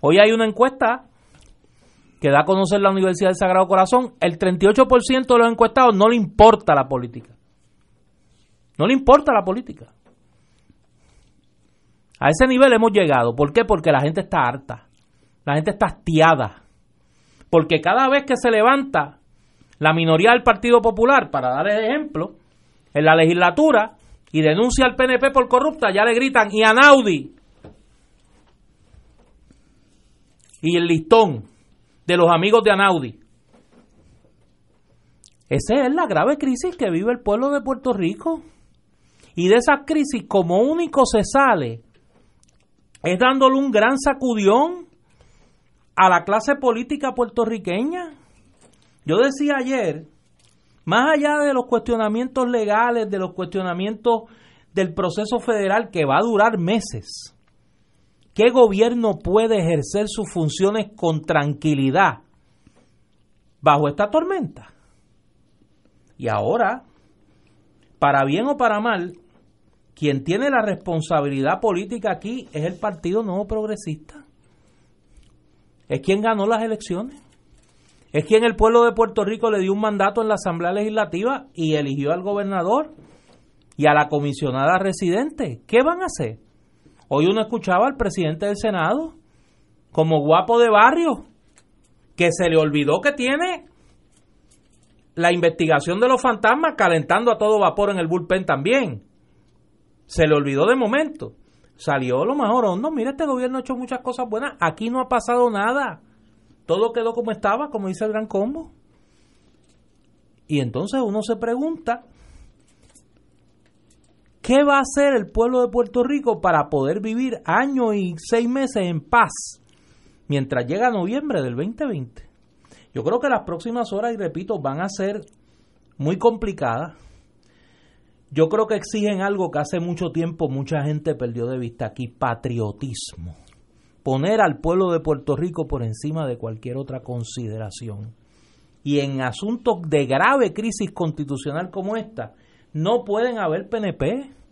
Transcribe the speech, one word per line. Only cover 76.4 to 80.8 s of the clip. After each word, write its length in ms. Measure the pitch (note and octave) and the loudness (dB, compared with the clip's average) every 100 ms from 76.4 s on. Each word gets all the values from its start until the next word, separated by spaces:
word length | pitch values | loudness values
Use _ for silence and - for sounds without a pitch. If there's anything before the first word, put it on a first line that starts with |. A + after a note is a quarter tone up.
| G3+ | -2
las 160 | A3+ | -2
elecciones. 580 | A3+ G#3+ - F3 B3 - _ _ _ _ _ _ _ _ _ | -4 -8 -8 -10 -10 -16 _ _ _ _ _ _ _ _ _
Es 120 | C#3+ | -4
quien 180 | - A3 | 2 2
el 140 | A#3 G3+ | 2 2
pueblo 280 | A3 A#3 | 4 4
de 80 | A#3 | 4
Puerto 320 | G3+ A3+ A3 | 2 -2 0
Rico 280 | G3 A3 A#3 | -4 -2 -2
le 80 | G#3 | 0
dio 120 | F#3+ | -2
un 80 | G3+ | -2
mandato 400 | G#3+ G3+ G3 G3+ | -2 0 0 0
en 60 | A3 | -2
la 80 | |
Asamblea 380 | G3+ G3 E3+ F3 | -2 -2 -4 -4
Legislativa 720 | G3 | -4